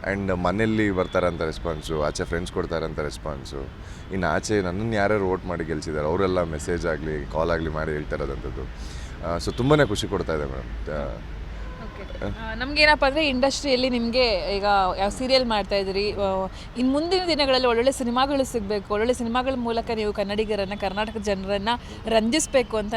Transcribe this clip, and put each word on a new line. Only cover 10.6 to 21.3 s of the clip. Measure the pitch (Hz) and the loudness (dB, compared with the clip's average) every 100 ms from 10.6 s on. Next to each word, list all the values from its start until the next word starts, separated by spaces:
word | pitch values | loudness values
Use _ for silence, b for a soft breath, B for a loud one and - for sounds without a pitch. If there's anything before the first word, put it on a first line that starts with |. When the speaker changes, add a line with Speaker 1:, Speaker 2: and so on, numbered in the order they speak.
| 60 - - | -6 -6 -6
Speaker 1:
ಆ, | 73 69 | -4 -4
Speaker 2:
ಓಕೆ. | 55 - - - - - - 220 - 190 - 101 | -8 -10 -10 -10 -10 -10 -10 -10 -10 -10 -8 -6
ಆ, | 214 220 | -6 -6
ನಮ್ಗೇನಪ್ಪ | 220 262 294 302 302 277 | -6 -2 4 6 6 4
ಅಂದ್ರೆ, | 285 302 | 4 2
ಇಂಡಸ್ಟ್ರಿಯಲ್ಲಿ | 254 269 269 285 247 254 | 2 2 2 0 2 2
ನಿಮ್ಗೆ | 247 233 247 240 190 160 202 | 0 0 2 2 2 0 0
ಈಗ | 202 202 185 180 | 2 4 4 2
ಯಾವ | 196 | 0
ಸೀರಿಯಲ್ | - 262 262 247 | 0 2 4 4
ಮಾಡ್ತಾ | 214 196 202 | 0 2 0
ಇದ್ದೀರಿ, | 196 196 208 | 0 0 0
ಆ, | 190 196 190 190 B B 240 | 0 0 0 -2 B B 0
ಇನ್ | 254 | 2
ಮುಂದಿನ | 277 330 370 359 | 2 2 2 2
ದಿನಗಳಲ್ಲಿ | 302 277 262 254 | 2 4 4 4
ಒಳ್ಳೊಳ್ಳೆ | 233 262 | 4 4
ಸಿನಿಮಾಗಳು | 269 240 240 277 285 | 2 0 2 2 2
ಸಿಗ್ಬೇಕು, | 262 240 196 208 196 | 0 -2 -2 -2 0
ಒಳ್ಳೊಳ್ಳೆ | 208 233 | 0 2
ಸಿನಿಮಾಗಳ | 247 233 247 254 269 | 0 0 -2 0 -2
ಮೂಲಕ | 233 226 226 220 | -2 -2 -2 -2
ನೀವು | 208 | -2
ಕನ್ನಡಿಗರನ್ನ, | 208 196 208 214 208 196 202 | -2 -2 0 0 0 -2 -2
ಕರ್ನಾಟಕ | 196 190 220 220 | -4 -2 -4 -4
ಜನರನ್ನ | 208 | -2